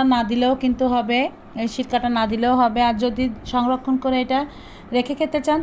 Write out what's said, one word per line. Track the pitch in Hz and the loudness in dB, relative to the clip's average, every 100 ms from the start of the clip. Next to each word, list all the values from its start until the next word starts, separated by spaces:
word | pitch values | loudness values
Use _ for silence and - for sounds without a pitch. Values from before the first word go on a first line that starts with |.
না | 262 247 | 4 4
দিলেও | 220 240 247 262 | 2 2 2 2
কিন্তু | 262 247 254 | 0 0 2
হবে, | 247 220 240 285 - - - | 2 0 0 0 -4 -14 -8
এই | 226 | -6
সিরকাটা | 226 254 247 240 | -4 -2 -2 0
না | 233 220 | 0 0
দিলেও | 220 233 254 | 0 2 4
হবে। | 240 226 240 | 2 4 2
আর | 220 | 2
যদি | 247 220 254 220 - | 0 0 -2 -4 -4
সংরক্ষণ | 247 240 254 262 262 | -2 0 0 0 0
করে | 262 262 | 0 0
এটা | 254 262 285 - - - - | 0 0 -2 -8 -18 -20 -4
রেখে | 247 247 294 | -2 -2 -2
খেতে | 311 311 | -2 0
চান | 277 311 | 0 0